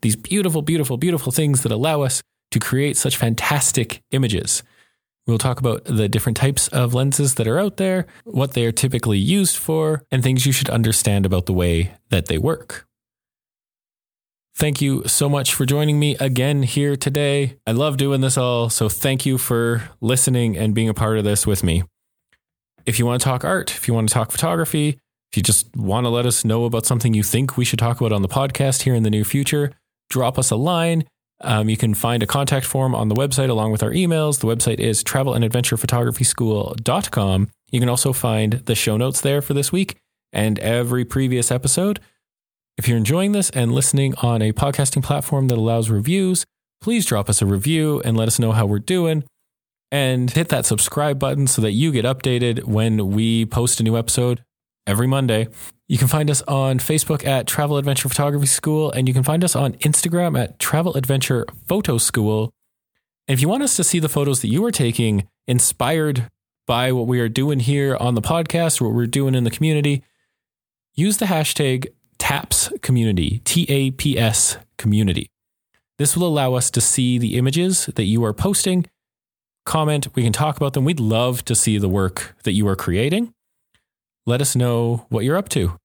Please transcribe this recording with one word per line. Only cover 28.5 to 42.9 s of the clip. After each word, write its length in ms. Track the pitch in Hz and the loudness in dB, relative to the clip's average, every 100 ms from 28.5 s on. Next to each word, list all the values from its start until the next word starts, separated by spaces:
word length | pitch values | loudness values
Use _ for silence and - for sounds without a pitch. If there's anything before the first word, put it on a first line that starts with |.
| 131 139 131 | 0 0 0
here 120 | - 120 | 0 2
in 80 | |
the 60 | 110 | 2
near 160 | 107 104 | 2 0
future, 480 | 139 139 151 143 - _ _ _ | -2 0 0 -2 -6 _ _ _
drop 300 | 131 127 131 | -2 0 0
us 100 | 131 | 0
a 40 | 110 | 0
line. 480 | 147 175 170 165 151 _ _ _ | 0 0 0 0 -2 _ _ _
Um, 280 | - 110 107 | -2 0 2
you 80 | 110 | 0
can 160 | 117 | 0
find 300 | 104 117 120 | 0 0 0
a 20 | 110 | 0
contact 400 | 139 139 139 127 | -2 0 0 0
form 300 | 135 131 117 | -2 0 0
on 140 | 110 | 0
the 60 | 107 | 0
website 360 | 139 131 135 | 0 0 0
along 200 | 117 107 | 0 0
with 120 | 107 | 0
our 80 | 110 | 0
emails. 480 | - 180 165 151 143 | 0 0 2 0 0
The 80 | 113 | -2
website 320 | 117 - 110 | 0 0 0
is 240 | 110 107 | 0 -2
travel 320 | - 135 135 117 | -2 -2 0 0
and 100 | 117 | 2
adventure 320 | 120 123 113 | 0 0 -2
photography 460 | - 123 120 117 | 0 0 0 0
school 500 | 123 - 117 107 - - | -2 0 0 0 -2 -4
dot 300 | 113 175 202 | -2 0 0
com. 380 | - 98 95 101 _ _ | 0 2 2 0 _ _
You 100 | 123 | 0
can 100 | 123 | 0
also 220 | 123 139 | 2 0
find 420 | 131 120 110 107 | 0 0 0 0
the 200 | 120 - | -2 -2
show 240 | 110 - 107 | -2 0 0
notes 240 | 127 131 | 0 0
there 220 | 139 143 | 0 0
for 100 | 143 | 0
this 180 | 143 139 | -2 0
week 260 | 196 190 - _ _ _ | 0 -2 -6 _ _ _
and 240 | 98 107 107 | -2 0 0
every 480 | 110 117 120 127 120 | 0 0 0 -2 -2
previous 460 | 135 131 123 117 | -2 0 0 0
episode. 480 | 123 135 - 190 208 _ _ _ _ _ _ _ - | -2 -2 0 -2 -4 _ _ _ _ _ _ _ -6
If 120 | |
you're 100 | 113 | 0